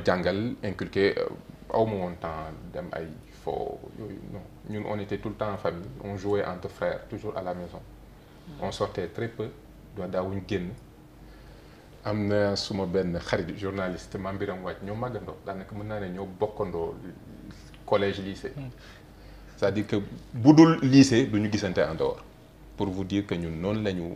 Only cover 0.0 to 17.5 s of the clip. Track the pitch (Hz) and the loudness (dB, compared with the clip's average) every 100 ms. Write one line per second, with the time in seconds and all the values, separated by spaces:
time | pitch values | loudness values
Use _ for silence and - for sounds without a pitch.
0 | 95 92 90 98 117 135 104 90 87 98 | 4 4 4 2 -2 -2 -4 -4 -2 4
1 | 98 - - - - - - - 110 101 | 4 4 -2 -4 -14 -18 -2 2 2 2
2 | 90 85 85 80 78 73 87 - - - | -2 -4 -6 -6 -8 -10 -10 -10 -6 -6
3 | 80 78 - - - - - - - - | -8 -10 -16 -10 -6 -4 -4 -8 -12 -12
4 | 104 95 - 98 - - - 107 104 104 | -10 -10 -12 -12 -14 -16 -10 -6 -4 -4
5 | 101 101 110 101 107 98 92 82 95 - | -4 -4 -4 -4 -4 0 -2 -2 -10 -10
6 | 101 101 98 101 - 90 95 - 90 101 | -8 -4 0 2 0 -4 -8 -2 -2 -2
7 | - 104 107 - 90 90 87 87 - - | -6 -8 -6 -6 -4 -6 -8 -12 -16 -18
8 | - - - - - 151 95 - 101 - | -20 -20 -20 -20 -16 -8 -6 -2 -2 -2
9 | 87 - 113 - 110 - - - - 101 | -4 -4 -6 -4 -8 -8 -20 -20 -16 -8
10 | 92 92 95 98 90 98 87 123 - - | -2 -2 -2 -4 -2 -2 -2 -8 -16 -20
11 | - - - - - - - - - - | -20 -20 -20 -20 -20 -20 -20 -20 -20 -8
12 | 107 104 101 104 101 98 - 98 92 95 | -2 0 4 4 4 2 -2 -2 2 2
13 | 90 85 - 104 85 90 98 98 92 87 | 2 0 0 0 0 -4 -4 -2 -2 -4
14 | - 101 95 98 98 92 92 82 98 110 | -8 -6 -6 -4 -4 -4 -6 -8 -6 -6
15 | 123 107 87 - - 95 92 101 107 107 | -4 -6 -8 -10 -8 -8 -8 -10 -6 -6
16 | 92 90 95 92 107 - 98 85 82 - | -6 -6 -6 -2 -2 0 -2 -2 -4 -6
17 | 90 - - - - | -12 -14 -16 -16 -16